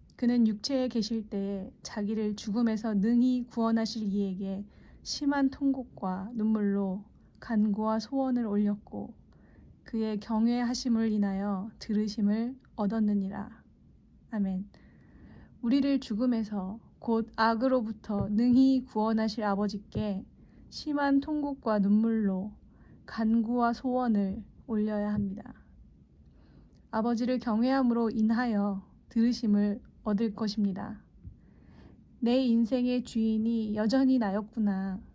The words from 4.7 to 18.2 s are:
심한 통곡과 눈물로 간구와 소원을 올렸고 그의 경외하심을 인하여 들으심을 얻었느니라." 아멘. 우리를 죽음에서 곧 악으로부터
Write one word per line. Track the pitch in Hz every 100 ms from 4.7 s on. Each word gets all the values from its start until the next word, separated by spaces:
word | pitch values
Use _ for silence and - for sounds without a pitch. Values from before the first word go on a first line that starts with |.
| - - -
심한 | - - 285 285 269
통곡과 | - 277 262 247 - 185 185 196
눈물로 | 240 220 214 202 196 196 190 - - - _
간구와 | - 220 214 202 214 220
소원을 | 214 269 262 247 226
올렸고 | 202 208 208 - 208 - - - - - - - - -
그의 | 226 220 208
경외하심을 | 208 220 233 240 240 247 254 226 226
인하여 | 214 196 190 202 190 214 -
들으심을 | - 214 214 220 202 214 240 262 - -
얻었느니라." | 208 226 208 202 190 202 - - - - - - - - -
아멘. | 220 190 185 202 - - - - - - - - -
우리를 | 233 277 277 277
죽음에서 | - 208 254 226 214 208 185 226 - -
곧 | - 226 226 -
악으로부터 | 226 226 262 254 220 - - 202